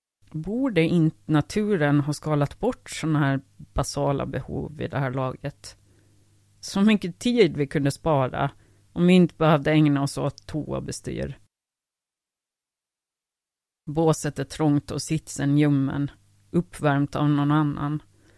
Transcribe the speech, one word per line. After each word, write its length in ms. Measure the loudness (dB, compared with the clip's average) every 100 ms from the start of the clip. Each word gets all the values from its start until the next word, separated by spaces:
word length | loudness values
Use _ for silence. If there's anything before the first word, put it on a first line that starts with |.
| _ _ _
Borde 520 | -12 -6 -4 0 0
inte 500 | 2 2 2 0 -2
naturen 680 | 0 0 -2 0 0 2 2
ha 120 | 0
skalat 480 | -4 -2 0 -2 -2
bort 300 | -4 -4 -10
såna 280 | -8 -2 0
här 220 | 0 -2 -6 -18
basala 680 | -8 -6 -4 -2 -2 -2 -4
behov 500 | -8 -8 -8 -10 -8
vid 140 | -6
det 80 | -4
här 120 | -4
laget? 680 | -4 -6 -8 -12 -14 -18 -20 _ _ _ _ _ _ _ _
Så 200 | -6 2
mycket 380 | 4 4 0 -6
tid 380 | 0 4 4 2
vi 100 | -2
kunde 240 | 0 -2
spara 600 | -2 0 0 0 -2 -4 -6 _ _ _
om 140 | 0 4
vi 60 |
inte 220 | 6 6
behövde 380 | 4 2 4 4
ägna 300 | 4 4 2
oss 160 | -2 -4
åt 280 | -6 -6 -10
toabestyr. 920 | -8 -6 -8 -8 -10 -10 -8 -8 -10 _ _ _ _ _ _ _ _ _ _ _ _ _ _ _ _ _ _ _ _ _ _ _ _ -8
Båset 520 | 0 2 2 -2 -6
är 60 |
trångt 460 | -8 0 2 2 0
och 120 | -6
sitsen 560 | -4 -6 -6 -4 0 4
ljummen, 520 | 4 2 0 -4 -6 -8 _ _ _
uppvärmt 680 | -4 -4 -2 0 0 0 0
av 140 | 0
någon 220 | 2 2
annan. 500 | 2 0 -2 -6 -6 -10 _ _